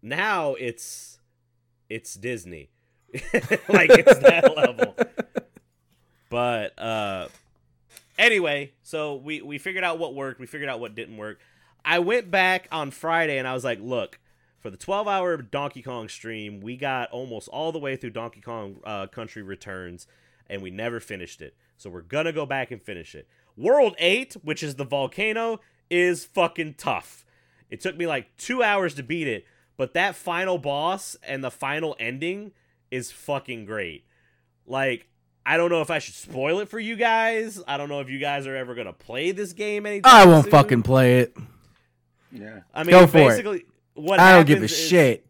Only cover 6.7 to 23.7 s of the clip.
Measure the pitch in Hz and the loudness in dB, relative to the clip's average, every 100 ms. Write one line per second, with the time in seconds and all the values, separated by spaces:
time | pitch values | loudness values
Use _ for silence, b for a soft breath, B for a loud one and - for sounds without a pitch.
6.7 | - 113 110 104 95 85 - _ _ _ | -10 -8 -6 -6 -8 -10 -16 _ _ _
7.7 | _ _ - _ - 226 214 170 143 143 | _ _ -20 _ 2 2 2 -2 -4 -8
8.7 | _ - 160 151 139 139 151 131 147 185 | _ -12 -8 -8 -10 -12 -14 -12 -12 -10
9.7 | 185 180 165 165 139 135 127 127 151 139 | -6 -6 -6 -8 -8 -10 -12 -16 -12 -10
10.7 | 120 117 107 113 107 107 107 _ _ _ | -10 -12 -14 -14 -14 -16 -16 _ _ _
11.7 | _ - 170 175 240 196 190 185 185 - | _ 0 2 2 -2 -2 0 0 0 -4
12.7 | 160 143 - 160 165 160 139 131 131 127 | -10 -8 -8 -4 -2 0 -4 -6 -6 -6
13.7 | 113 110 123 98 - _ _ _ _ 113 | -8 -6 -6 -6 -12 _ _ _ _ -18
14.7 | 95 - 196 208 196 180 165 113 139 143 | -16 -8 -6 -4 -4 -4 -6 -8 -8 -8
15.7 | 139 131 123 110 - 110 110 104 104 104 | -12 -14 -12 -14 -16 -14 -12 -12 -14 -14
16.7 | 123 139 131 120 123 127 110 - 135 160 | -10 -6 -6 -8 -12 -12 -14 -14 -10 -8
17.7 | 160 143 131 123 110 113 - 123 113 101 | -8 -8 -10 -10 -12 -14 -16 -16 -14 -14
18.7 | 95 - 104 95 - 110 - 98 98 - | -16 -14 -12 -12 -14 -16 -16 -16 -16 -14
19.7 | 92 90 87 - _ _ _ _ 98 95 | -14 -14 -18 -20 _ _ _ _ -14 -12
20.7 | 95 117 117 - 98 87 - 73 _ _ | -10 -8 -8 -12 -16 -16 -18 -20 _ _
21.7 | _ 101 87 85 139 165 151 143 135 127 | _ -20 -20 -10 -6 -6 -6 -8 -8 -8
22.7 | 117 - 95 82 76 - _ _ - 147 | -12 -14 -16 -16 -20 -20 _ _ -8 0